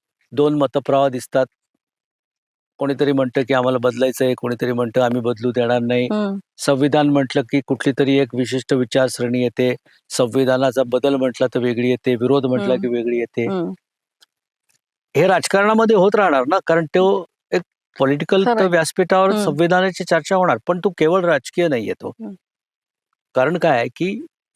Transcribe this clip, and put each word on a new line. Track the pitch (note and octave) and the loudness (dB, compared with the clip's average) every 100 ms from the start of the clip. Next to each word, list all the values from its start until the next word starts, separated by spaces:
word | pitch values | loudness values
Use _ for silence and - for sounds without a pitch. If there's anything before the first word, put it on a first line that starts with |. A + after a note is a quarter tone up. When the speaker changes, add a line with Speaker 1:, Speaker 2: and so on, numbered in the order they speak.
| _ _ _ | _ _ _
Speaker 1:
दोन | B2 D3 D3 | 0 0 2
मतप्रवाह | C3+ C#3+ C3 C#3 C#3 | 0 -2 0 2 2
दिसतात. | B2 - C3+ C3 _ _ _ _ _ _ _ _ _ _ _ _ - | -2 -4 -2 -2 _ _ _ _ _ _ _ _ _ _ _ _ -6
कोणीतरी | C#3 C3 C#3+ | -4 0 2
म्हणतं | C3+ B2+ C#3 | 2 0 -2
की | B2+ | 0
आम्हाला | C3 B2+ B2+ | 0 2 2
बदलायचं | B2 A#2 C3 B2 C3 | 0 0 -2 0 -2
आहे, | |
कोणीतरी | B2+ B2 A#2+ B2 | -2 -4 -4 -4
म्हणतं | A#2+ A#2+ B2+ | -2 -2 0
आम्ही | B2 B2 | 0 0
बदलू | A#2 A2+ B2 | -4 -4 -4
देणार | A#2+ A#2+ B2 | -2 0 0
नाही. | A#2+ B2 B2 | 0 -2 0
Speaker 2:
हम्म. | G#2+ G2+ G3 - - | -2 -4 -6 -12 -8
Speaker 1:
संविधान | - C#3 C#3+ D3+ D3 | -2 2 2 4 4
म्हटलं | C#3+ C3 D3 | 2 0 -2
की | A#2+ C#3 - | -2 -2 -2
कुठली | C3 D3 B2+ | -2 -2 0
तरी | C3+ C#3 | 2 2
एक | C3+ B2 | 0 -2
विशिष्ट | A#2+ B2+ - | -4 -4 -2
विचारसरणी | C3+ B2 C#3 C3 - B2 B2 | -2 0 0 0 -2 -4 0
येते, | B2 - B2+ A#2+ _ _ - | -2 0 -2 -2 _ _ -10
संविधानाचा | - B2 B2 C3 B2+ C3+ C3 B2 | -2 0 0 0 2 0 0 0
बदल | B2+ C#3+ C#3 | 0 0 0
म्हटला | B2+ A#2+ B2+ | -2 -2 -2
तर | - | -2
वेगळी | B2 A#2 B2 | -2 -2 0
येते, | B2 - A#2+ | -2 -2 -2
विरोध | A#2+ C#3 B2+ | 0 0 0
म्हटला | B2+ G2+ | -2 0
Speaker 2:
हम्म. | B2+ | -2
Speaker 1:
की | B2 | -2
वेगळी | A#2+ A#2 A#2+ | -4 -2 -4
येते. | A#2 - A#2 | -4 -6 -4
Speaker 2:
हम्म. | F#3+ F3 F#3 _ _ _ _ _ _ _ _ _ _ _ _ _ C3 | -4 -6 -10 _ _ _ _ _ _ _ _ _ _ _ _ _ 0
Speaker 1:
हे | F3+ | 2
राजकारणामध्ये | F3+ - G3 G#3 A3 A3+ G#3+ | 2 0 0 2 2 4 4
होत | F#3+ G#3+ | 4 4
राहणार | F#3+ C#3 B2+ | 2 2 2
ना, | F#3+ - | -2 0
कारण | E3 D#3+ | 0 0
तो | F3+ F#3+ G3 F3 _ - | 0 2 0 -6 _ -6
एक | F3+ - _ _ - | -6 -6 _ _ -2
पॉलिटिकल | C3+ D3 E3 G3 G3 | 0 0 0 0 2
Speaker 2:
खरं | A3+ | 2
Speaker 1:
तर | |
Speaker 2:
आहे. | F#3+ | 2
Speaker 1:
व्यासपीठावर | E3+ D#3+ - F3+ F#3+ F#3+ | 2 0 -2 2 2 2
Speaker 2:
हम्म. | G#3+ | 2
Speaker 1:
संविधानाची | G3 C#3+ E3+ F3+ F#3+ F3 | -2 0 2 2 0 -4
चर्चा | F3+ E3 - F#3+ | -2 -2 0 0
होणार, | F3+ A#2 - | 2 0 -2
पण | F3 | -2
तो | G3+ | -2
केवळ | F3 D#3 F#3 F3 | 0 2 2 2
राजकीय | D3 - - E3+ | 0 -2 -2 0
नाहीये | B2+ A2 | 0 -4
तो. | - - | -8 -10
Speaker 2:
हम्म. | - A3 F#3+ _ _ _ _ _ _ _ _ _ - | -14 -16 -16 _ _ _ _ _ _ _ _ _ -2
Speaker 1:
कारण | C3+ F3 | 0 0
काय | E3+ | 0
आहे | B2 B2 | 0 -2
की | - F3 A3 E4 _ _ | -4 -6 -6 -12 _ _